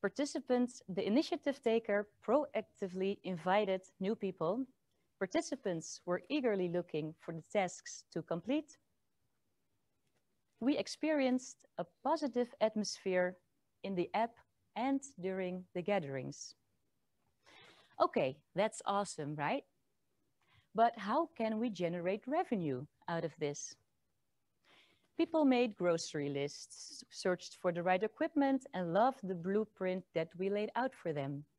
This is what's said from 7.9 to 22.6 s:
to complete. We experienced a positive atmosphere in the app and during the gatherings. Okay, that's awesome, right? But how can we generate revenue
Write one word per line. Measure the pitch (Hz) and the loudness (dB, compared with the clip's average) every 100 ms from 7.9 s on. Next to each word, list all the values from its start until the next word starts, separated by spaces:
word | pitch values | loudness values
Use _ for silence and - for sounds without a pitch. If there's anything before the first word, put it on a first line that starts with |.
| - - | -16 -10
to | - | -8
complete. | 156 170 202 294 302 - _ _ _ _ _ _ _ _ _ _ _ _ _ _ _ _ _ _ | -4 -6 0 -2 -2 -16 _ _ _ _ _ _ _ _ _ _ _ _ _ _ _ _ _ _
We | 233 294 | 0 2
experienced | 202 - 302 311 262 254 - - _ - | 0 -2 2 4 4 2 -2 -18 _ -8
a | 180 _ | -8 _
positive | 262 311 302 247 240 - | 0 0 0 0 -2 2
atmosphere | 220 214 202 - - 180 180 180 _ _ _ _ | 0 2 -4 -4 0 2 2 0 _ _ _ _
in | 196 190 | -6 -2
the | 175 | 0
app | 196 233 - _ _ _ - | 0 -2 -4 _ _ _ -4
and | 254 277 - - | 0 0 -2 -8
during | 180 190 185 180 185 | -6 -2 -4 -6 -6
the | 180 | -6
gatherings. | 175 202 147 135 135 143 - - _ _ _ _ _ _ _ _ _ - - - - - | 0 0 0 -6 -6 -10 -14 -18 _ _ _ _ _ _ _ _ _ -20 -20 -20 -20 0
Okay, | 330 - 139 135 _ | 2 4 0 -2 _
that's | 160 214 - - | 0 0 0 -2
awesome, | 202 202 - 147 | 0 -2 -6 -6
right? | 151 147 262 - _ _ _ _ _ _ _ _ _ _ | -2 -2 -2 -4 _ _ _ _ _ _ _ _ _ _
But | 202 233 226 | 2 2 2
how | 196 247 330 - | -2 0 0 -2
can | 226 220 | -2 0
we | 247 | -2
generate | 196 170 175 170 214 - | 0 -2 0 0 -2 -2
revenue | 311 381 220 | -2 0 0